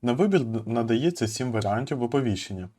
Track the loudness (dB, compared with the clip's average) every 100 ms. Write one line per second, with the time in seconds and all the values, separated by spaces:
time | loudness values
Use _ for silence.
0 | 0 2 4 4 2 -4 -2 -2 2 2
1 | 2 0 -2 -2 -2 0 0 0 -2 -2
2 | 0 0 0 -2 -4 -10 -12